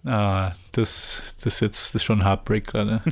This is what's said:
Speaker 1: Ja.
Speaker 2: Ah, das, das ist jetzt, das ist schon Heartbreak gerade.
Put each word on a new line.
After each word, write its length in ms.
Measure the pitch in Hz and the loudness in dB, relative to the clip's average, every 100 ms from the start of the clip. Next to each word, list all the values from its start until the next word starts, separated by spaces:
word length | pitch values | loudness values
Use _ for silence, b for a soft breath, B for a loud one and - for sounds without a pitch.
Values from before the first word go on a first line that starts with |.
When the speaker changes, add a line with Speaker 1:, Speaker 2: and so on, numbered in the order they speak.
Speaker 1:
Ja. 60 | 135 | -2
Speaker 2:
Ah, 420 | 110 101 95 92 - - | 2 2 2 0 -4 -4
das, 640 | 120 110 - - - - - | -2 0 -2 -4 -6 -8 -4
das 100 | 120 | -2
ist 140 | - | 0
jetzt, 340 | 107 - - | 0 0 -2
das 0 | |
ist 100 | 110 | -2
schon 200 | - 107 | 2 4
Heartbreak 420 | 98 98 - 107 - | 4 2 0 -2 0
gerade. 340 | 107 104 110 - | -2 0 0 -2